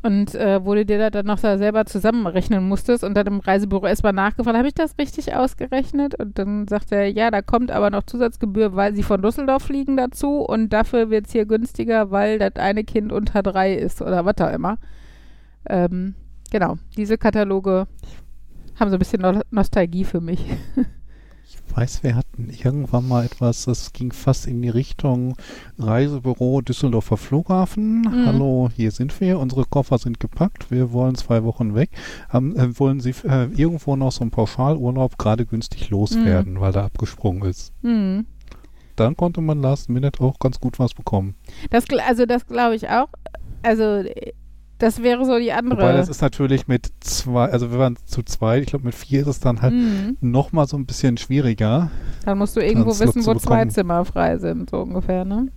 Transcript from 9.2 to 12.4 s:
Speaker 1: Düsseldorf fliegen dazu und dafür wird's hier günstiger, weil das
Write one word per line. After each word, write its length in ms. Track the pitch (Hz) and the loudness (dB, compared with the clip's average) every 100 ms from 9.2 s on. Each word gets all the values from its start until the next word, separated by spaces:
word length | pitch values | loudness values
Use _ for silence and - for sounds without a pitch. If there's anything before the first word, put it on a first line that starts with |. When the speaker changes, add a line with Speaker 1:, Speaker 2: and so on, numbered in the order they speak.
Speaker 1:
Düsseldorf 420 | 202 269 269 262 | 0 0 0 0
fliegen 340 | - 277 277 269 | 0 -4 0 0
dazu 440 | 254 - 285 285 | -2 -2 -2 0
und 280 | - 220 220 | 0 0 2
dafür 380 | 214 226 240 220 | 2 2 0 2
wird's 220 | 214 208 | 0 0
hier 140 | 233 | -2
günstiger, 680 | 208 220 240 - 226 226 202 | 2 0 0 -4 0 0 2
weil 260 | 196 208 | 2 2
das 160 | 220 | 2